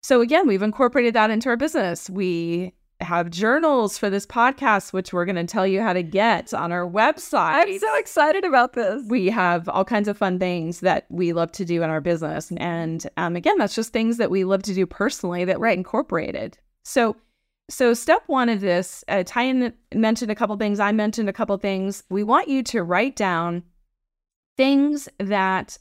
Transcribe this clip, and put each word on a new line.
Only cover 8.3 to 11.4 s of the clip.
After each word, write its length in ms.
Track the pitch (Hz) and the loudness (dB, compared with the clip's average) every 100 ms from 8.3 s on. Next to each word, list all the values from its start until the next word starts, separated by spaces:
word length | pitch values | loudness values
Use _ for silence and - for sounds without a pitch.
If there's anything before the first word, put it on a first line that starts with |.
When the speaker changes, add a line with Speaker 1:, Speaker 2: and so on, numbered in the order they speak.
| 381 370 | 2 2
Speaker 2:
about 280 | 262 247 | 2 2
this. 300 | - 208 226 220 | 0 -2 -4 -2
Speaker 1:
We 200 | 247 185 | 0 0
have 380 | 220 180 175 170 | 2 2 0 -2
all 160 | - | -2
kinds 240 | 190 226 208 | 0 0 0
of 100 | 202 | 0
fun 220 | 196 180 | -2 0
things 400 | 180 175 160 175 | -2 -2 -4 -2
that 240 | 185 - - | 0 0 -2
we 240 | 165 175 | -2 -2
love 180 | 170 | 0